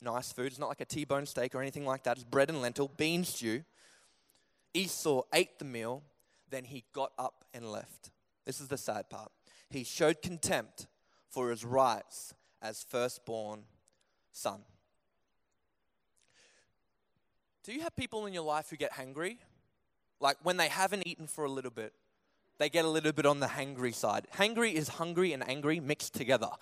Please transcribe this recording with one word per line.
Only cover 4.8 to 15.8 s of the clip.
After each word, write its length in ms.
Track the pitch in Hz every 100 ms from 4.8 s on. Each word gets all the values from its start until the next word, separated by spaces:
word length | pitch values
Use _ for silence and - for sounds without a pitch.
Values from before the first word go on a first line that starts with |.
| 185 - 160 131 -
ate 240 | 160 185 -
the 80 | 143
meal. 360 | 117 113 135 147 _ _ _ -
Then 160 | 131
he 200 | 127 135 -
got 200 | 143 135 -
up 260 | 127 - _
and 180 | 123 117
left. 400 | 104 - - - _ _ _ -
This 140 | 131
is 80 | 135
the 100 | 135
sad 320 | - 107 -
part. 200 | 104 107 _ _ - -
He 160 | 135
showed 380 | 117 - 156 165
contempt 640 | 180 170 - 151 107 - - _ _ _ _
for 220 | 135 123
his 120 | 117
rights 720 | 117 131 131 107 - - - - _ -
as 220 | 110 107
firstborn 840 | - 123 123 - - 113 107 107 110 _ _ _ _ _ _
son. 300 | - 107 98 - _ _ _ _ _ _ _ _ _ _ _